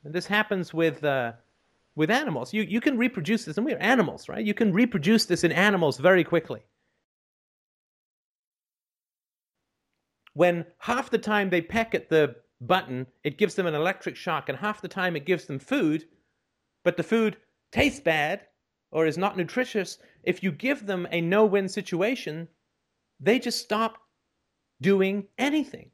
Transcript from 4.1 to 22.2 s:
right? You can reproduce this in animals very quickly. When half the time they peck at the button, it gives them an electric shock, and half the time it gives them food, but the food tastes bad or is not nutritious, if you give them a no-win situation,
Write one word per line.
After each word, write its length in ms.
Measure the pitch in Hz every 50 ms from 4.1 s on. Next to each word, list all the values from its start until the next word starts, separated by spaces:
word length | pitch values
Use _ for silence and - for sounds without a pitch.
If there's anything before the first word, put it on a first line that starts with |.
| - - -
right? 180 | - - - 226
You 80 | 208 202
can 200 | - 233 208 165
reproduce 520 | 196 247 247 - 185 143 175 226 220 -
this 180 | - 175 156 -
in 80 | 165
animals 460 | 156 165 190 208 202 180 170 147 127
very 260 | - 131 180 190 185 160
quickly. 380 | - - 170 - - 127 - _ _ _ _ _ _ _ _ _ _ _ _ _ _ _ _ _ _ _ _ _ _ _ _ _ _ _ _ _ _ _ _ _ _ _ _ _ _ _ _ _ _ _ _ _ _ _ _ _ _ _ _ _ _ _ _ _ _ _ _ _ _ _ _ _ _ _ _ _ _ _ _ _ - _
When 320 | 147 170 180 175 170 160 - _ _
half 320 | - - 240 254 269 -
the 80 | - 226
time 300 | 233 214 214 208 196 190
they 120 | 175 175
peck 320 | 165 - - 233 226 - -
at 160 | - - _
the 260 | 165 156 151 139 117 - _ _ _ _
button, 460 | 123 113 180 185 - - 127 127 131 127 _ _ _
it 140 | 151 139
gives 180 | - 208 185 -
them 120 | - 185
an 80 | 170 156
electric 400 | 147 156 180 196 - - 180 127
shock, 340 | - - 190 - 143 135 -
and 80 | 139
half 240 | 123 190 208 214 -
the 60 | -
time 280 | 175 - 196 185 180 170
it 100 | 151 143
gives 200 | 180 185 170 -
them 140 | - 147 139
food, 460 | - - 262 285 202 156 151 165 - _ _ _ _ _ _ _ _ _ _ _ _ _ _ _ _
but 140 | 175 170
the 60 | - 160
food 340 | - 220 226 226 214 - - _ _ _ _ _ _
tastes 280 | - 233 277 285 - -
bad 420 | - 170 160 156 147 151 185 202 - _ _ _ _ _ _ _ _ _ -
or 140 | 156 160
is 100 | 160 147
not 180 | 165 185 202 196
nutritious, 640 | 190 175 156 - 240 254 247 - 214 185 - - _ _ _ _ _ -
if 200 | - 175 - -
you 80 | 190
give 340 | 147 143 - 254 285 - 208
them 220 | 202 202 180 175 -
a 80 | - 170
no-win 480 | 165 170 190 208 220 214 185 202 190
situation, 800 | 185 - 208 196 - - 165 185 220 269 247